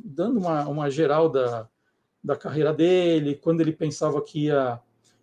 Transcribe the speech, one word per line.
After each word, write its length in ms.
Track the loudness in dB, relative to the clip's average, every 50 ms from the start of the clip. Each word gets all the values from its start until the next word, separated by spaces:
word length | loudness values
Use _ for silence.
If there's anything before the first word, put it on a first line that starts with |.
| -12
dando 360 | -14 -6 -4 -2 -2 0 -2
uma, 260 | 0 0 -2 -2 -2
uma 240 | -4 -4 -4 -4 -4
geral 380 | 0 0 2 2 4 4 2 2
da, 400 | 2 2 0 0 -2 -6 -10 _ _ _ _ _ _ _ _ _ _ _ -4
da 100 | -4 -4
carreira 400 | -4 -4 -6 -2 0 0 0 2
dele, 640 | 2 2 4 4 4 4 2 2 2 0 -2 -4
quando 240 | -2 0 0 2 2
ele 100 | 2 0
pensava 500 | 0 -2 -4 -6 -4 -2 -2 -2 -2 -2
que 260 | -4 -6 -4 -2 0
ia, 360 | 0 2 2 0 0 -4 -8 _ _ _ _ _ _ _ _